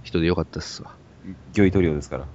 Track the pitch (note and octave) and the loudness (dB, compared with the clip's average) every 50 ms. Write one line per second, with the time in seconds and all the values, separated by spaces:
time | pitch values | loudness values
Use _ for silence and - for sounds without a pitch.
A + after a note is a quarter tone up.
0 | - - - F2 D#2+ E2+ F2+ E2+ D#2+ - - E2 - - - - - - - - | -8 -4 0 2 2 2 2 2 0 -2 -6 -10 -10 -10 -12 -16 -16 -18 -20 -20
1 | - - - - - F#2+ F#2 - - - - G#2 G2+ F#2 F#2+ G2 F2+ E2 D2+ D2 | -20 -20 -20 -20 -16 -16 -16 -16 -16 -4 2 4 4 4 4 4 2 2 2 -2
2 | C#2 - D2 C2 C2+ - | -4 -6 -8 -10 -10 -12